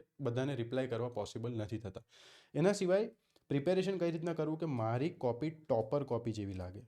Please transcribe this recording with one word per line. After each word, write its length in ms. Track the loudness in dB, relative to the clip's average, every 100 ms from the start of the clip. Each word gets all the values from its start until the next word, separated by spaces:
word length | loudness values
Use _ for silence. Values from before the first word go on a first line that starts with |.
| -6 -4
બધાને 360 | -2 0 0 0
રિપ્લાય 320 | -2 0 0
કરવા 220 | -2 -2
પોસિબલ 420 | -4 -6 -4 -4
નથી 260 | -2 -4 -4
થતા. 240 | -6 -12 -16 -20 -20 -20 -6
એના 180 | 2 4
સિવાય 400 | 4 4 4 2 -6 _ _ -2
પ્રિપેરેશન 480 | 0 2 2 2 2
કઈ 140 | 0
રીતના 220 | 0 -2
કરવું 240 | -2 -2 -2
કે 80 | -2
મારી 440 | 0 2 2 0
કોપી 400 | 0 0 0 -2
ટોપર 540 | -4 0 2 2 0
કોપી 280 | 0 -2 -2
જેવી 220 | -2 -4
લાગે. 280 | -4 -6 -10